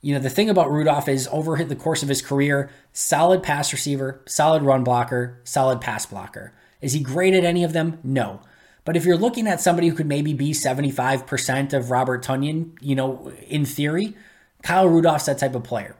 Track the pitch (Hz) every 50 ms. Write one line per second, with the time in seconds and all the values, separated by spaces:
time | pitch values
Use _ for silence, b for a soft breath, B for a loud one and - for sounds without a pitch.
0 | - 147 143 139 135 131 - - 208 220 202 180 160 139 147 151 151 156 143 147
1 | - - 135 135 127 - - 156 156 160 160 143 165 135 143 - - 160 156 -
2 | - 139 139 135 - - 139 139 139 143 143 139 139 139 B B B B B -
3 | - - - 143 160 175 190 185 185 - 147 143 147 - - 131 - 143 143 135
4 | 135 135 135 - _ - - - 151 156 160 156 143 139 135 131 127 123 123 120
5 | 120 - 131 123 120 120 - - _ - - 135 135 131 127 117 - 120 110 107
6 | - - 101 98 92 - - 101 98 - b b b b b b - 143 123 156
7 | 143 123 131 170 185 190 190 185 170 170 170 175 175 165 160 165 160 165 160 -
8 | - 131 135 135 110 101 98 101 b b b b b b b b b - 135 170
9 | 151 180 180 165 202 247 247 - 220 214 185 165 - - 175 170 170 165 160 165
10 | 156 147 143 143 147 151 151 127 139 147 151 151 - 139 127 135 147 139 135 -
11 | 123 131 139 131 127 - - 131 - - 131 135 139 139 143 139 120 120 127 127
12 | 131 127 127 123 - - 135 131 139 147 156 160 165 165 - - - 143 139 135
13 | 131 131 131 - - - - - - - - 151 147 127 - - 147 147 156 175
14 | 208 220 208 b b b b b b b b b - - 175 185 190 180 165 165
15 | 165 170 151 147 - - 139 - 143 135 127 123 120 - 123 110 98 - - _